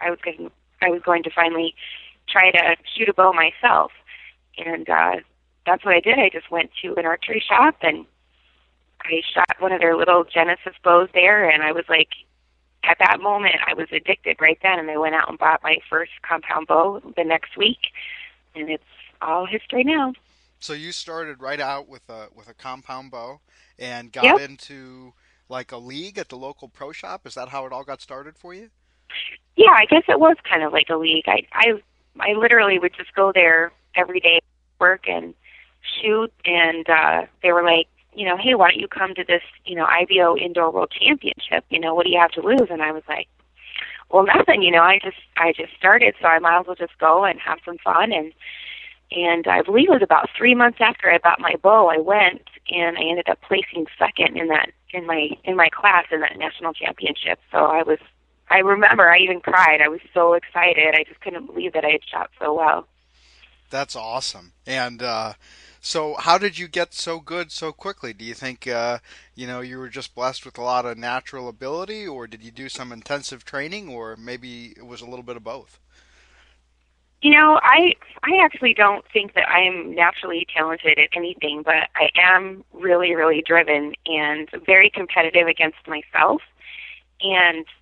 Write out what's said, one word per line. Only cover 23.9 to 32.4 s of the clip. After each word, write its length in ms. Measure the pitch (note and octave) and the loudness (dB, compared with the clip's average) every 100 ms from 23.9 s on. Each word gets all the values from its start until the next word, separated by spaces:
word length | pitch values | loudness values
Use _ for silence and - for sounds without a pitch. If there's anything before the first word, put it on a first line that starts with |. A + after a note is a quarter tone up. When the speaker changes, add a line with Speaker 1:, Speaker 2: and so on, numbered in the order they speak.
| A#2+ A#2+ | -14 -14
Speaker 2:
got 120 | C3 | -2
Speaker 1:
Yep. 160 | B2 C#3 C#3 | 2 2 -2
Speaker 2:
into, 640 | C3+ - C#3 B2+ B2+ B2+ _ _ _ - | -16 -20 -20 -20 -20 -20 _ _ _ -16
like, 240 | B2+ B2 | -14 -14
a 60 | B2 | -18
league 380 | B2 C#3 F#3+ G3 | -16 -16 -14 -14
at 100 | D#3+ | -16
the 80 | B2+ | -16
local 320 | C3 C#3+ C3 | -18 -20 -20
pro 240 | - C#3+ | -20 -18
shop? 340 | D#3+ F#3+ F#3 - | -16 -16 -16 -16
Is 80 | |
that 140 | C3 B2 | -16 -12
how 180 | C#3 C3 | -12 -12
it 60 | |
all 120 | B2+ | -12
got 160 | C#3 C3+ | -14 -16
started 360 | - C3+ D3 D#3 | -16 -18 -20 -20
for 180 | F3 | -20
you? 160 | F#3 A3+ _ _ _ - - - - _ - | -20 -20 _ _ _ -18 -14 -14 -16 _ 4
Speaker 1:
Yeah, 160 | A4 | 6
I 140 | B3+ G#3+ | 6 6
guess 180 | D#4 - | 2 2
it 120 | - | 4
was 160 | D#4+ E4 - | 4 2 0
kind 140 | E3+ | -2
of 100 | D#3 | 0
like 180 | D#3+ D3+ | -2 -2
a 60 | D#3+ | -2
league. 280 | E3 D#3+ - | -2 -2 0
I, 200 | G3+ - | -2 -2
I, 300 | - A3+ G#3+ _ _ _ - | 0 2 0 _ _ _ -8
I 120 | G#3 | -4
literally 440 | G#3+ | 0